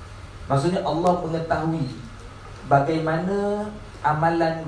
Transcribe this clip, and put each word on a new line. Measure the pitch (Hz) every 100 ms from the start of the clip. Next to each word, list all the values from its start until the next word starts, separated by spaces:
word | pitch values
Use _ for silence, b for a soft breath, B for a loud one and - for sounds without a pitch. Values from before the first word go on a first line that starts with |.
| - - - - -
Maksudnya | 135 165 185
Allah | 143 156 180 180
mengetahui | 160 165 160 156 160 160 127 120 - - - - - - -
bagaimana | 139 135 160 160 165 180 202 202 208 208 - - - 147
amalan | 151 165 170 165 160